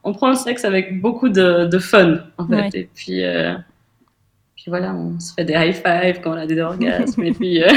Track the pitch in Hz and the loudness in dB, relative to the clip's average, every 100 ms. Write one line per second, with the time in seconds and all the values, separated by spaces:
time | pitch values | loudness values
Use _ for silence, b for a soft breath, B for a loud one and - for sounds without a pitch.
0 | - 196 262 254 233 240 208 190 185 185 | -6 0 0 0 -2 -2 0 0 -2 -2
1 | 208 233 254 190 185 175 170 185 - 214 | -2 0 2 4 4 4 2 0 4 6
2 | 175 165 - - 170 214 202 196 180 - | 6 2 -4 -10 -2 0 0 -6 -12 -16
3 | - 185 90 - 85 175 - _ _ _ | -8 -4 -2 -2 -2 -4 -12 _ _ _
4 | _ _ _ _ _ - - 175 185 180 | _ _ _ _ _ -20 -8 -6 -6 -6
5 | 170 170 - - 160 156 165 180 180 175 | -8 -8 -10 -8 -2 0 0 0 -2 0
6 | 185 180 165 165 160 160 165 185 233 180 | 0 -2 -6 -6 -4 -4 -4 -2 -2 -2
7 | - 247 170 - 180 170 175 | -2 -2 -4 -2 0 4 6